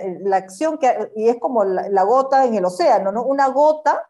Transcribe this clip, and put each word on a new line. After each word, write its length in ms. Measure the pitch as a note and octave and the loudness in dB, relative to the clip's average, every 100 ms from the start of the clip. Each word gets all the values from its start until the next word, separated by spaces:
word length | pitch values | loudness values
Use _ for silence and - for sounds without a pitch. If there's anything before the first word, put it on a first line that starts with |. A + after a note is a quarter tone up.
| F#3+ F3 | -4 -6
la 160 | G3 F#3+ | -2 -2
acción 420 | F#3+ - D#4+ D#4 | -2 -6 -4 0
que, 320 | B3+ A3 G#3 A3 | 0 0 -4 -2
y 120 | A3+ | 0
es 100 | B3 | 0
como 260 | D#4 A#3+ | -2 0
la, 240 | G3 F#3 G3 | 0 -2 -2
la 120 | G3 | 0
gota 420 | F#3+ C4 C4 C4+ B3+ | 2 2 2 2 2
en 80 | |
el 100 | A3 | 0
océano, 480 | F3+ F3+ E4 G#3 F#3+ | -2 0 2 2 0
¿no? 120 | G#3+ | -4
Una 240 | A#3+ C#4 C4+ | -2 0 0
gota, 600 | C4 D4+ D#4 D4 E4 - | 2 2 2 0 -2 -4